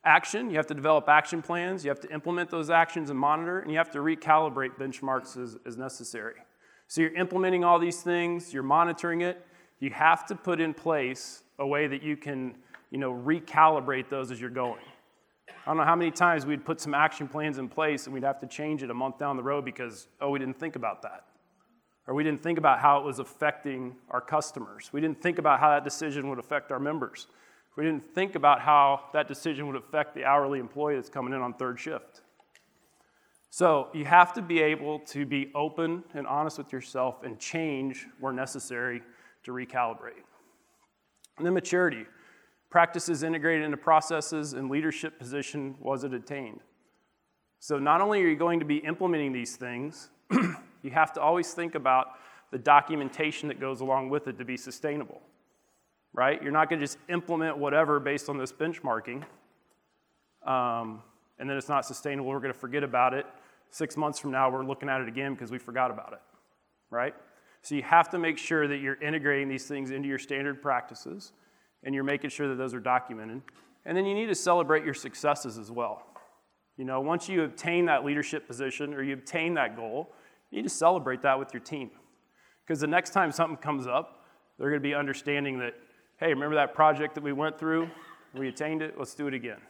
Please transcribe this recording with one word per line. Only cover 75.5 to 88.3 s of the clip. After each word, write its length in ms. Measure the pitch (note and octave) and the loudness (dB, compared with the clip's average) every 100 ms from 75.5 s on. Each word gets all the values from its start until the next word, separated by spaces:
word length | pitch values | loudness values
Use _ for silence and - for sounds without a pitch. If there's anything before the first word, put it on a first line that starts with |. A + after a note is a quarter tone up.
| A2 | -12
as 140 | G#2 | -10
well. 340 | A#2 A#2 - - - - _ _ _ _ - | -6 -6 -6 -14 -20 -20 _ _ _ _ -12
You 80 | C3 | -4
know, 160 | C3 | -2
once 260 | C#3+ E3+ - | 0 -2 0
you 160 | F#3 | 0
obtain 420 | D3+ - E3 F3 E3+ | 0 -4 0 2 4
that 200 | C#3+ C#3+ | 4 2
leadership 420 | D3 C#3+ D3+ - | -2 -2 -6 -8
position 460 | A#2+ C3+ B2+ D3 | -6 -6 -4 -6
or 100 | C#3+ | -4
you 100 | C3+ | -4
obtain 420 | C3+ - E3+ E3 E3 | -6 -6 -2 0 0
that 200 | A#2+ A2+ | 0 -2
goal, 380 | A2+ B2+ E3+ - _ _ _ | -8 -8 -8 -18 _ _ _
you 40 | - | -8
need 120 | A#2+ | -6
to 60 | - | 4
celebrate 480 | D#3+ F3+ C3 B2+ | 4 4 -2 -2
that 160 | C#3+ C3+ | 0 0
with 120 | C3+ | -2
your 100 | B2 | -10
team. 280 | - D3+ B2 - _ _ _ _ _ _ - | -10 -10 -10 -16 _ _ _ _ _ _ -6
'Cause 120 | D#3 | -2
the 60 | D3 | 2
next 240 | F3 - | 2 2
time 220 | G3+ E3+ | 2 2
something 260 | D#3 E3 D#3 | 2 -2 -2
comes 300 | D3 C#3 B2+ | -4 -4 0
up, 360 | B2+ - - _ _ _ - | -2 -2 -18 _ _ _ -6
they're 100 | C#3+ | -2
gonna 100 | D3 | 0
be 140 | C#3+ | 0
understanding 640 | D3 C#3+ C3+ D3 C#3+ C#3+ C3 | -2 -2 -4 -2 -2 -2 -4
that, 160 | A#2+ - _ _ _ _ | -6 -8 _ _ _ _
"Hey, 120 | E3 | 0
remember 240 | C#3 D3 | 0 2
that 220 | D3+ C#3 - | 2 2 6
project 400 | D#3 C#3+ D3+ D3+ | 6 6 -2 -4
that 80 | |
we 100 | C#3+ | -4
went 240 | C#3 D#3 D#3 | -2 -4 -2
through? 320 | D#3+ D#3+ E3 - - - _ | -2 0 -2 -8 -20 -20 _